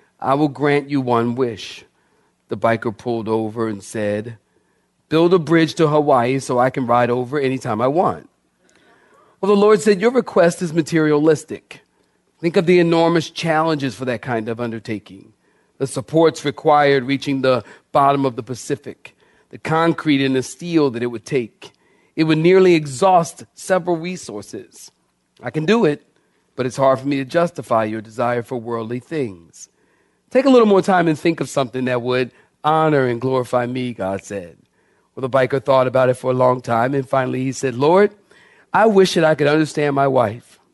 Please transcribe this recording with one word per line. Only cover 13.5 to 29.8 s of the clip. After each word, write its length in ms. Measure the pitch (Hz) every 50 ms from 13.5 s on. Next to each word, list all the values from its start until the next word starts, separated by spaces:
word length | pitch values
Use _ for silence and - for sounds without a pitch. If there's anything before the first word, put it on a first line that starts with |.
| 160 156 160 165 160 143 139 131 104
for 100 | - 131
that 160 | 123 120 107
kind 260 | - 135 123 110 107
of 140 | 120 113 110
undertaking. 720 | 120 117 113 113 - - 117 101 _ - 92 95 - _ _ _ _ _ _ _ _ _ _
The 100 | - 139
supports 580 | 135 - 139 - - 151 160 165 160 156 - -
required 600 | 147 - - - 151 147 147 147 143 139 139 123
reaching 360 | 131 139 135 - 147 135 135
the 220 | 127 131 127 120 - - - - _ _
bottom 320 | - 151 143 139 139 139 135
of 120 | 135 117
the 80 | 123 113
Pacific, 760 | 117 127 - - - 147 - - 123 - _ _ - _ _ _ _ _ _ _ _
the 80 | -
concrete 680 | 110 - - 160 160 165 165 160 - - 160 143 139 135
and 120 | 135 131
the 80 | 131 123
steel 480 | - - - 170 175 170 160 147 139
that 100 | 113 113
it 60 | 120
would 180 | 123 120 110 -
take. 460 | - 151 135 117 104 _ _ - - _ _ _ _ _ _ _ _ -
It 100 | - 160
would 120 | 160 156
nearly 380 | 156 156 175 185 190 190 180 175
exhaust 680 | 160 151 143 131 120 190 196 185 175 165 - - - 113 _ _
several 420 | - - - 190 185 165 175 175
resources. 920 | 160 165 180 185 170 - - 104 104 101 - - 104 - _ _ - - - _ _ _ _ _ _ _ _ _ _
I 80 | - 123
can 160 | - 156 156
do 200 | 147 214 240 214
it, 200 | 151 147 - _ _ _ _ _ _ _ _ _ _ -
but 120 | - 123
it's 100 | 127 110
hard 220 | - 135 135 131 123
for 80 | 127
me 80 | 143 143
to 100 | 139 135
justify 600 | 127 - 170 170 170 - - 127 - 120 113 110
your 140 | 107 107 110
desire 440 | 104 110 110 120 120 120 120 120 113
for 140 | - 131
worldly 420 | 123 110 120 120 113 113 110 120 127
things." 720 | 120 - 165 156 135 110 95 85 82 80 _ - - _ _ _